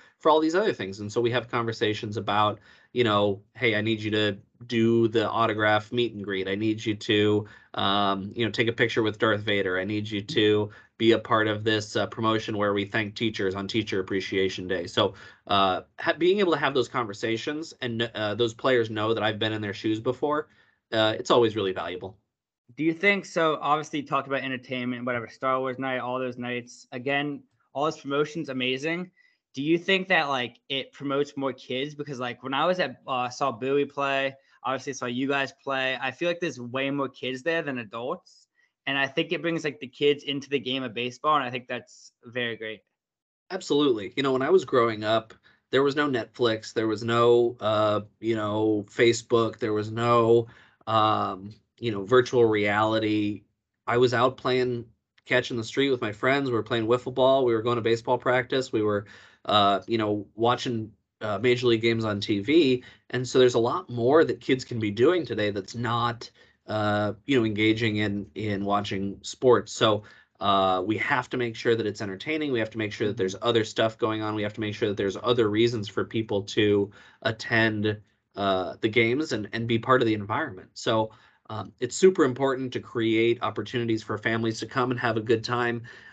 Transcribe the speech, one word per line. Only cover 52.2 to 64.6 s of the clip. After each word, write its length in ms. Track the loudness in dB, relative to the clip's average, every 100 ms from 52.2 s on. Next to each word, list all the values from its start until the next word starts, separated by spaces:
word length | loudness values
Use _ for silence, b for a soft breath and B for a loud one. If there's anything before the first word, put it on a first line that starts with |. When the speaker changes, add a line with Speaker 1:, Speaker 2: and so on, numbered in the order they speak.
| 6 6 6
Speaker 1:
reality. 960 | 4 2 2 2 2 2 2 0 -4 _ _ _ _ -2
I 120 | 4
was 160 | 4
out 240 | 4 2 0
playing 480 | 0 0 0 -2 -8 _ _ _ 0
catch 240 | 0 0
in 80 | -4
the 40 |
street 260 | -4 0 2
with 100 | 0
my 100 | -2
friends. 380 | -2 2 2 2
We 60 | -2
were 60 |
playing 240 | 0 0 2
wiffle 260 | 0 0
ball. 320 | 2 4 6
We 80 | 4
were 80 | 2
going 160 | 2 0
to 60 |
baseball 340 | 2 0 2 0
practice. 560 | 2 2 2 -2 0
We 80 | 0
were, 240 | 0 0 -4 B B B
uh, 360 | 0 4 4 2 0
you 120 | -2
know, 280 | 0 -2 -4 -2
watching, 540 | 0 0 -2 -6 -6 -14 _ -10
uh, 180 | -6 0
major 280 | 2 2 4
league 160 | 2
games 240 | 2 0 0
on 120 | -2
T 200 | -2 -2
V. 440 | 2 4 4 2 B B B
And 180 | -6 0
so 100 | 4
there's 180 | 4 4
a 20 |
lot 320 | 0 -2 -6
more 340 | -2 4 4
that 160 | 4 0
kids 240 | -2 -2